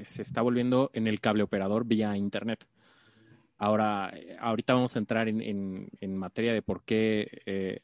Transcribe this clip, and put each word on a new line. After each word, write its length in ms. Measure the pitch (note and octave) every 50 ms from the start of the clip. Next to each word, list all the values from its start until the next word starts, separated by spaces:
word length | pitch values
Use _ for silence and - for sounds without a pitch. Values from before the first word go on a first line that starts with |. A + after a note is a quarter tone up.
| G2+
se 160 | - - -
está 220 | G#2 - - A#2 A#2
volviendo 480 | B2 B2 B2 A#2+ B2 B2+ B2+ C3+ - -
en 140 | A#2+ A2 A2
el 120 | G#2+ G2+
cable 220 | - A2 G#2 G#2
operador 440 | G2+ - - G2 F#2+ F#2+ G#2 A2+ A#2+
vía 300 | A2+ A2+ G#2+ G#2+ G#2 G#2
internet. 520 | G2+ G2+ G2+ - G2+ G#2+ A2+ A2 - - _ _ _ _ _ _ _ _ _ _ _ - - - - _ _ _ -
Ahora, 520 | G#2 G#2 G#2+ G#2+ G#2+ G#2+ G#2 G2 F#2+ - -
eh, 220 | - E2 E2+ - -
ahorita 340 | - A#2 A2 A2 - - B2+
vamos 220 | B2+ B2 A#2+ -
a 40 | A#2+
entrar 280 | G#2 - A2+ A2+ A2+ A2
en, 140 | G#2+ A2
en, 480 | - A2 G#2 G2 G2 F#2+ F#2+ F#2+ G2 G2+ - -
en 160 | G2+ F#2+ F#2+
materia 380 | F#2+ F#2 F2+ - - A2+ A#2 A2+
de 80 | G#2
por 240 | - - F#2 F2+ _
qué, 560 | - A2+ A2 A2 A2 A2 G#2+ - - - - -
eh, 360 | - F#2+ G2 F#2+ F#2 G2 -